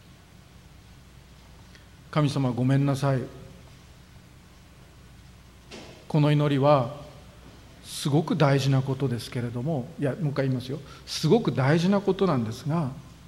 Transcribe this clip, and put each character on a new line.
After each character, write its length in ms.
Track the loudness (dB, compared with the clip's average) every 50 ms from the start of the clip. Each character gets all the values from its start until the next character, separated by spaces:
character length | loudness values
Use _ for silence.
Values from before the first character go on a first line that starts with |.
| -20 -20 -20 -20 -20 -20 -20 -20 -20 -20 -20 -20 -20 -20 -20 -20 -20 -20 -20 -20 -20 -20 -20 -20 -20 -20 -20 -20 -20 -20 -20 -20 -20 -20 -20 -20 -20 -20 -20 -20 -20 -4
神 200 | 0 2 2 2
様、 200 | 2 0 -2 0
ご 140 | 0 0 2
め 120 | 2 4
ん 100 | 4 2
な 100 | 2 0
さ 180 | 0 0 0 0
い。 60 | 0 -2 -6 -12 -18 -20 -20 -20 -20 -20 -20 -20 -20 -20 -20 -20 -20 -20 -20 -20 -20 -20 -20 -20 -20 -20 -20 -20 -20 -20 -20 -20 -20 -20 -20 -20 -20 -20 -20 -20 -20 -20 -20 -20 -20 -20 -20 -20 -20 -20 -20 -20 -20 -18 -20 -20 -20 -16 -2
こ 120 | 2 2
の 120 | 4 4 4
祈 220 | 4 2 2 2
り 40 | 2
は 380 | 4 6 6 4 4 0 -6 -12 -16 -18 -20 -20 -20 -20 -20 -20 -20 -20 -20 -20 -20 -20 -20 -20 -18
す 240 | -14 -12 -4 -2 2
ご 140 | 2 2 2
く 120 | 2 2
大 240 | 2 4 4 4 2
事 120 | 2 2
な 100 | 2 2
こ 140 | 0 -2 -4
と 140 | -2 -2 -4
で 120 | -4 -4
す 100 | -8 -8
け 120 | -8 -6 -6
れ 60 | -6
ど 140 | -6 -6 -4
も、 260 | -4 -4 -4 -6 -8 -8 -4
い 40 | -4
や、 80 | -4 -2
も 160 | -2 -4 -4
う 20 |
一 20 | -2
回 140 | -2 -2
言 60 | -2 -2
い 20 |
ま 80 | -4 -4
す 80 | -8 -10
よ。 80 | -10 -10 -16 -20 -20 -14
す 220 | -12 -10 -4 2 4
ご 120 | 4 4
く 120 | 4 2 0
大 260 | 2 2 4 4 4
事 120 | 4 2
な 100 | 2 2
こ 140 | 2 0 0
と 120 | 2 2
な 100 | 2 2
ん 80 | 0 -2
で 80 | -4 -6
す 140 | -8 -6
が、 220 | -4 -2 -2 -2 -4 -6 -10 -16 -20 -20 -20 -20